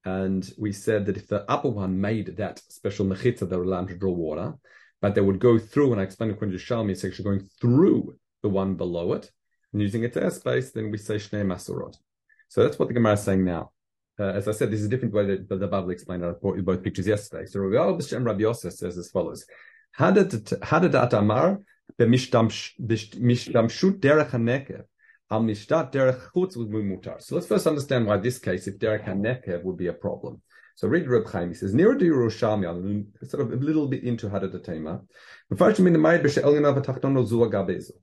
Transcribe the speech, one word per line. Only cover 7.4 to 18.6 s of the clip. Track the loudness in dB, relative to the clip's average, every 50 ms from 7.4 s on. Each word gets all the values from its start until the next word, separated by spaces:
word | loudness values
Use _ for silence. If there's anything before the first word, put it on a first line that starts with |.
| -4 -8 _ _
through | 2 4 6 6 6 6 4 2 0 -4 -12 _ _ _ _ _
the | -4 0
one | 0 0 0 -2 -2
below | -2 -4 -4 -4 -4 -2 -2
it, | -4 -4 -6 -16 _ _ _ _ _ _ _ _ -4
and | -2
using | -2 -2 -2 -2 -4
its | -2 -2
airspace, | -2 -2 -2 -4 -4 _ -2 -2 -2 -2 -4
then | _ -8 -6 -6
we | -6
say | -8 -6 -6 -6
Shnei | -6 -6 -6 -6 -2 -2
Masurot. | -2 -4 -4 -8 -8 -8 -8 -8 -10 -14 _ _ _ _ _ _ _ _ _ _ _
So | 2 4
that's | 4 4 4 0
what | -2 0
the | 2
Gemara | 2 4 4
is | 4 2
saying | 2 0 2 2 2
now. | 0 0 -4 -8 -10 _ _ _ _ _ _ _ _ _ -6
Uh, | -4 -4
as | -4 -2 -4 -4
I |
said, | -2 -2 -2 -2
this | -2 -2
is | -2
a | -2
different | -2 -2 -2 0
way | 0 0 0
that | 0 -2 -4 -4
the, | -6 -4 -4
the | -2 -2
Bavli | -2 -2 -2 -4
explained | -6 -8 -8 -8 -6 -4 -4
it. | -6
I |
brought | -6 -4 -4 -4 -2
you | -2
both | -2 -2 -2 -2
pictures | -2 -6 -4 -2 0
yesterday. | 0 0 -2 -2 -10 -12 -12 -12
So | -8 -6 -4
Rabbi | -2 2 2
Abba | 2 2 2 0 -2
B'Shem | -4 -6 -4 -2 -2
Rabbi | -2 0 2
Yosef | 0 0 0 -2